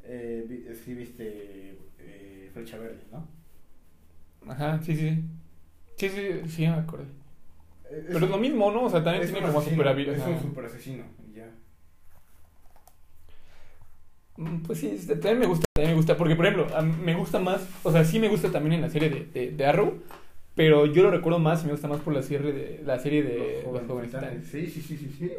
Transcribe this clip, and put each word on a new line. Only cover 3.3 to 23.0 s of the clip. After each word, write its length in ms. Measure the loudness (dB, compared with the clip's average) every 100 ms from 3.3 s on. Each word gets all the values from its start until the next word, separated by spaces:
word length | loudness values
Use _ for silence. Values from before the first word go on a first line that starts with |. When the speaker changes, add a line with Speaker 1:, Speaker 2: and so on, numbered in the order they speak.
| -18 -20 -20 -20 -20 -20 -20 -20 -20 -20 _ -14
Speaker 2:
Ajá, 300 | -6 -2 -2
sí, 140 | -2 -2
sí, 140 | 0
sí. 140 | -2 -4 -12 -18 -20 -20 -20 -18 -6
Sí, 100 | -4
sí, 400 | -4 -6 -6 -6
sí, 140 | 0
ya 100 | 0 0
me 20 |
acordé. 220 | -4 -8
Speaker 1:
Eh, 920 | -14 -16 -20 -16 -16 -18 -20 -20 -14 -12
es 60 | -4
Speaker 2:
Pero 100 | 0
es 20 |
Speaker 1:
un, 60 | 2
Speaker 2:
lo 80 | 2
mismo, 340 | 2 4 2
¿no? 120 | 4
O 40 | 2
sea, 140 | 2
también 180 | 2 0
Speaker 1:
es 60 | -2
Speaker 2:
tiene 140 | -2 0
Speaker 1:
un 60 |
Speaker 2:
como 80 | 2
Speaker 1:
asesino, 220 | 2 2
Speaker 2:
super 120 | 4
habil-, 140 | 2 0
Speaker 1:
es 140 | -2
Speaker 2:
ajá. 80 | 0
Speaker 1:
un 100 | -2
super 240 | -4 -6
asesino, 400 | -12 -12 -12 -12 -14 -18 -20
y 40 | -18
ya. 140 | -18 -20 -20 -20 -20 -20 -20 -18 -20 -20 -20 -20 -20 -20 -20 -20 -20 -18 -16 -14 -14 -14 -14 -14 -16 -16 -18 -20 _ -10
Speaker 2:
Mm, 260 | -6 -6
pues 160 | -6 -6
sí, 100 | -4
este, 260 | -6 -2 0
también 240 | 2 4
me 60 | 4
gusta, 200 | 2 2
también 180 | 4 4
me 20 | 4
gusta, 200 | 4 4
porque, 200 | 4 6
por 100 | 4
ejemplo, 280 | 4 0 2
a 40 |
mí 120 | 0 0
me 100 | 0
gusta 240 | 0 0 0
más, 300 | 2 0 -4 -2
o 100 | 4
sea, 100 | 6
sí 140 | 6 6
me 100 | 4
gusta 220 | 4 2
también 240 | 2 2
en 60 | 2
la 60 | 2
serie 200 | 2 2
de, 160 | 0 -6
de, 240 | -4 -4
de 140 | 2 4
Arrow, 320 | 6 4 0 -14 -16 -14 -14 -6
pero 320 | 4 8 8 8
yo 160 | 8
lo 80 | 8
recuerdo 280 | 6 4 4
más 240 | 4 2
y 40 | 0
me 60 |
gusta 160 | -4 -4
más 120 | -4
por 140 | 0
la 80 | -2
serie 280 | 0 -2 -2
de, 300 | -4 -6 -8
la 140 | -4
serie 240 | -2